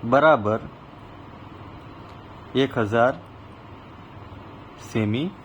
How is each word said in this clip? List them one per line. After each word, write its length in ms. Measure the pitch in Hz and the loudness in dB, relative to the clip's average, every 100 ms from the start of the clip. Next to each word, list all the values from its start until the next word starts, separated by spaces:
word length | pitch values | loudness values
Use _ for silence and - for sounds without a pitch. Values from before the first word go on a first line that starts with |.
બરાબર 560 | 117 135 156 143 104 107 - - - - - - - - - - - - - - - - - - - | 6 8 10 8 6 0 -2 -14 -18 -18 -18 -16 -16 -16 -16 -16 -16 -14 -16 -16 -16 -16 -16 -16 -4
એક 240 | 127 135 135 | 2 2 2
હજાર 360 | 107 117 123 135 - - - - - - - - - - - - - - - - - | 2 6 4 4 -10 -18 -18 -18 -18 -18 -18 -18 -16 -16 -14 -16 -16 -16 -16 -16 -4
સેમી 380 | 117 107 113 175 - | 0 2 2 0 -4